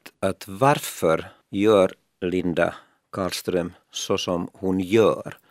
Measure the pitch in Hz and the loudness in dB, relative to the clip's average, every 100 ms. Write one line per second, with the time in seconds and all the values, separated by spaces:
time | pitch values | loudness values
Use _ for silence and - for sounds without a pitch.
0 | - _ 95 90 - 95 135 147 - - | -16 _ -6 -6 -12 0 2 2 -4 -2
1 | 85 80 - - _ 98 107 101 92 - | 0 0 -4 -20 _ 0 4 6 4 0
2 | _ _ 90 90 87 82 87 - _ _ | _ _ -4 -2 -2 0 -2 -4 _ _
3 | _ - 90 - - 90 85 - _ - | _ -8 -6 -6 -4 -2 -4 -10 _ -10
4 | - 98 - 87 - - 95 92 90 113 | -4 -4 -2 -4 -4 -6 -2 -2 2 4
5 | 95 - - - _ | 4 2 -6 -16 _